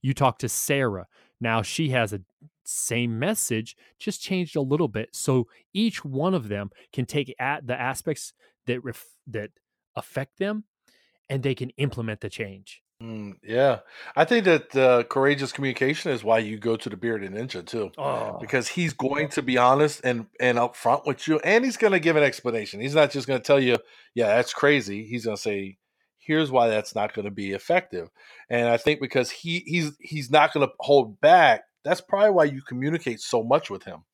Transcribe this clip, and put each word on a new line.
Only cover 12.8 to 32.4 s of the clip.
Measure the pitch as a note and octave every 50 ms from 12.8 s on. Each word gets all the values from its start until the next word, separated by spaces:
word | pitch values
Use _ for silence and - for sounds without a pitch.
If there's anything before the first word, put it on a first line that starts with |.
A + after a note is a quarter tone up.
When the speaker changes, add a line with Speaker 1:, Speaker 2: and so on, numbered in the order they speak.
| _ _ _ _ A2+
Speaker 2:
Mm, | A2+ A2+ A2 G#2 G2+ F#2 _ _
yeah. | G#2+ A2 B2 C3+ C#3 A#2+ G2+ - _ - - - - -
I | C3+ D#3+
think | - B3 A#3 G3+
that, | F#3 E3 C#3+ - _ -
uh, | C3+ C3 B2+ B2 A#2+ A#2+
courageous | - - C3+ C3+ C#3+ C#3+ C#3 C#3 B2
communication | - - C#3 C3+ B2 - C3+ C3 D3+ D#3 - E3+
is | C3+ A2+ G#2
why | G#2+ A2+ A2+
you | A2+ G#2 A2
go | G#2+ G#2 A#2 A2+
to | G#2+ - A#2+
the | G#2
bearded | F#2 A2 A#2 A2+ G#2+ G2 G2 F#2+
ninja | G#2 A#2+ C3 - F#2 E2+
too, | - - A2+ G#2 F#2+ -
Speaker 1:
Oh. | - C#3 C#3 C3 A2+ A2+ G#2+ G2+ -
Speaker 2:
because | A2+ A2 - B2+ A2+ -
he's | - F3+ F3 D#3+ -
going | - B2+ C3+ C#3 C#3+ D#3 D3
to | - -
be | C3+ B2 B2+
honest | B2 A#2+ B2 C3+ C#3+ D3+ D3 C#3+ - -
and, | B2+ B2 A#2 A2 _ _ _
and | B2+ B2+ A#2+
upfront | A#2+ A#2+ A#2+ - - - A#2 B2+ D3 -
with | D3 C3+ - -
you, | - D#3 D3+
and | - E3 G3+ A#3 B3
he's | C4+ A#3
gonna | - A3+ G#3 G3 F3+
give | D#3 E3+ D#3+
an | D3+ D3
explanation. | C3+ B2 - - B2 A2+ A2+ G#2 G2 - G2+
He's | A2+ C3+ D3
not | D#3+ D3 C#3
just | - C#3 A#2+
gonna | C3 C3+ B2+
tell | A#2+ - C#3+ C#3
you, | C3 B2 A#2+ A#2 - _ - - - _ _
"Yeah, | A#2 A#2
that's | G#2 G#2 A#2+ B2 - -
crazy." | - - C#3+ D3 C#3 A2 G2 G2+ G#2 A2
He's | G#2+ A#2+ A#2+ A2
gonna | A#2 G#2
say, | G2+ - A2+ G#2 G2 G2 F#2+ F#2+ _ _ _ _ _ _ _ _ _
"Here's | _ - D#3 D#3 D#3+ C#3
why | C3 B2+ A#2+ A#2
that's | A2 G#2+ G#2 - -
not | A2 G#2 G#2+ -
gonna | A2+ G2+ G2+
be | G2 G2+ G2+ G2
effective." | G2 F#2+ - - E3 F3+ F3 _ - F2+ E2 E2+ _ _ - - - - - _
And | A#2 A#2+ A#2+ A#2
I | A#2
think | A#2 - D3+ D3+ D3
because | C#3 A#2+ - C3+ B2+ -
he, | - - - E3+ E3 F3 F3+
he's, | - D#3+ F3 D#3+ D3+ D3 _
he's | - - D#3+ D3+ C#3 A#2+
not | C#3+ D3+ D3 D#3 -
gonna | D3+ C#3 C3 - _
hold | - - C#3+ C#3+ B2 A2 G2+ _
back, | - D3+ F3 F3+ D#3+ C#3 A2+ G#2+ - _ _ _ _
that's | C#3+ F3+ F#3
probably | - _ - G3 G#3 G#3+
why | G3+ F3